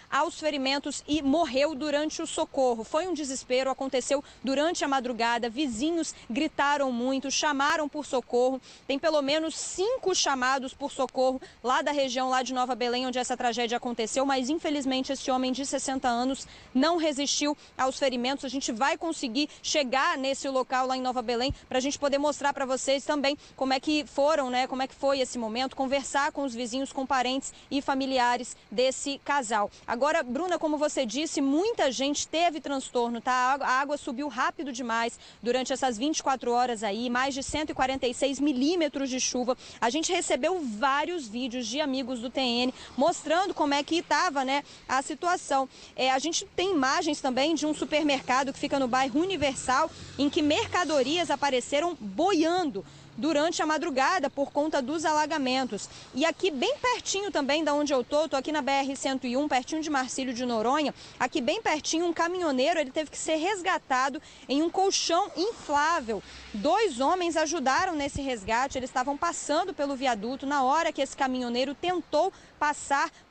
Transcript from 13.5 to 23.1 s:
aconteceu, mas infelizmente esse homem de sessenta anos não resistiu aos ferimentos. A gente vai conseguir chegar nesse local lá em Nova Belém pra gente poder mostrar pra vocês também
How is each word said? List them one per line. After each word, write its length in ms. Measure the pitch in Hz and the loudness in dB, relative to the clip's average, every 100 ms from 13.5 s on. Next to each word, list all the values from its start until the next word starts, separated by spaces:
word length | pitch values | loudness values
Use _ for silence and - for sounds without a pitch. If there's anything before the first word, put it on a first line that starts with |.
| 233 233 240 | 0 0 -2
aconteceu, 500 | 247 240 220 262 277 | -2 -2 -2 0 2
mas 240 | 262 247 | 2 0
infelizmente 640 | 320 330 294 262 262 262 | 0 0 0 0 0 0
esse 180 | 262 - | -2 0
homem 220 | 262 254 | 0 0
de 140 | 254 277 | -2 -2
sessenta 420 | 269 - 269 254 | -2 -2 -2 0
anos 400 | 233 262 277 - - - | 0 0 -2 -8 -18 -2
não 220 | 254 302 349 | 2 4 4
resistiu 600 | 311 269 277 - 294 294 - - | 2 2 0 0 0 -2 -8 -2
aos 220 | 262 - | -2 2
ferimentos. 460 | 277 247 247 277 262 | 0 0 -2 -2 -4
A 20 | |
gente 240 | 262 - | -4 -4
vai 260 | 220 214 262 | 0 0 0
conseguir 520 | 330 - 269 233 294 - | -2 -4 -2 -2 -2 -4
chegar 560 | - 311 254 262 320 302 | -2 0 2 2 2 0
nesse 300 | 269 269 277 | -2 -2 -2
local 400 | 262 247 262 262 | -2 0 0 0
lá 80 | 262 | 0
em 60 | |
Nova 200 | 254 247 | -2 -2
Belém 320 | 226 233 269 - - | -2 0 -2 -4 -2
pra 140 | 262 | 0
gente 180 | 269 - | 0 0
poder 180 | 285 277 | 0 2
mostrar 360 | 294 - 277 | 0 0 -2
pra 120 | 269 262 | -2 -2
vocês 380 | 262 - 269 | -2 0 0
também 340 | - | 0